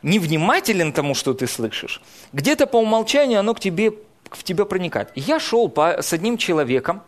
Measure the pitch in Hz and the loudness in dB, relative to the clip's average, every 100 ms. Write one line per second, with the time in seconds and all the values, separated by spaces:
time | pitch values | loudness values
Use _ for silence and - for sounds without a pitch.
0 | - 208 165 156 175 339 370 190 160 143 | 2 0 2 0 2 2 2 0 0 0
1 | 143 135 - 131 123 - 113 - - - | -2 -2 -2 -2 -4 -4 -6 -6 -10 -14
2 | - - - 143 147 294 277 233 220 220 | -16 -20 -12 -2 0 2 4 4 2 2
3 | 220 285 277 220 202 233 196 170 220 214 | 2 2 4 2 0 -2 -2 0 0 0
4 | - _ - - - 170 - 185 180 110 | -18 _ -20 -16 -6 -2 0 0 -2 -4
5 | 104 - 151 311 - 233 220 - 160 - | -6 -6 -2 -2 2 2 2 2 2 2
6 | - 165 208 233 - 160 131 127 123 190 | -2 -2 -2 -2 0 0 2 0 0 -6